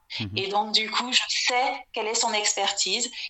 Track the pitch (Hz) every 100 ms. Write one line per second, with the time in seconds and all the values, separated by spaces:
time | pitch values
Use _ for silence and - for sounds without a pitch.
0 | - - 104 101 190 208 214 214 214 -
1 | 247 247 - - - 247 262 262 - 233
2 | 214 233 233 214 - - 196 - 190 220
3 | - -